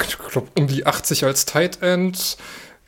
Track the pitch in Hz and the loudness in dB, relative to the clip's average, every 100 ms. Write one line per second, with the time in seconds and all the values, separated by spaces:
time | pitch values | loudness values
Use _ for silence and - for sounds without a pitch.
0 | - - - 131 - - 139 135 147 - | -6 -6 -4 -4 -2 0 2 2 2 0
1 | - - 135 135 - 151 175 - 180 180 | -2 0 2 2 0 2 0 0 2 2
2 | 185 180 - - - - - - | 2 0 -6 -6 -12 -16 -18 -20